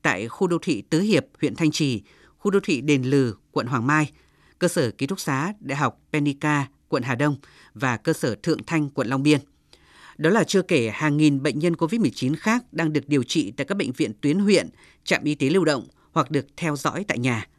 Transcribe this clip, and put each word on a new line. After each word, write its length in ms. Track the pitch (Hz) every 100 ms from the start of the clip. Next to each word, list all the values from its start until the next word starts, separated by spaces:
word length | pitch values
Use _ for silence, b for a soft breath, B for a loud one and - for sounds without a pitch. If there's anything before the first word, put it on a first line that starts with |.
tại 260 | 160 95 113
khu 180 | - 185
đô 120 | 170
thị 200 | - 113 -
Tứ 100 | 160
Hiệp, 240 | 208 170 - _
huyện 160 | 151 147
Thanh 140 | 160
Trì, 320 | - 147 110 b b b b
khu 120 | 202
đô 80 | 196
thị 160 | 185 139
Đền 220 | 147 143
Lừ, 320 | 127 139 123 101 _
quận 140 | 147 120
Hoàng 200 | 127 120
Mai, 240 | 151 151 b b b b b
cơ 100 | 175
sở 220 | - 123
ký 160 | - 139
túc 140 | 190
xá 320 | - 135 165 208
Đại 160 | 135 139
học 240 | 135 - _
Penica, 540 | 156 147 139 151 147 135 _ _
quận 140 | 143
Hà 120 | 120
Đông 220 | 120 147 139 B B B
và 220 | 107 131 117
cơ 160 | -
sở 220 | 160 147 101
Thượng 200 | - 120 107
Thanh, 240 | 160 143
quận 180 | - 113
Long 140 | 135
Biên. 180 | 147 143 - _ _ B B B B B
Đó 120 | 156
là 140 | 220
chưa 180 | 160 196
kể 280 | 180 156 113
hàng 220 | 104 151 147
nghìn 260 | 156 139
bệnh 160 | 143 151
nhân 180 | 170 165
covid 240 | 160 233
mười 120 | 165
chín 220 | - 127 156
khác 280 | 214 240 -
đang 200 | 165 165
được 160 | 151 -
điều 140 | 143
trị 300 | 120 165 101 107
tại 80 |
các 140 | 135 196
bệnh 140 | 151
viện 200 | 123 127 110
tuyến 180 | 143 170
huyện, 300 | 208 185 82 b b b
trạm 200 | - 165
y 100 | 147
tế 160 | 147 131
lưu 140 | 185
động 220 | 156 143 - b b
hoặc 180 | 170 139
được 160 | 147 - -
theo 200 | 170 143
dõi 280 | 151 156 202
tại 100 | -
nhà. 280 | 127 117 -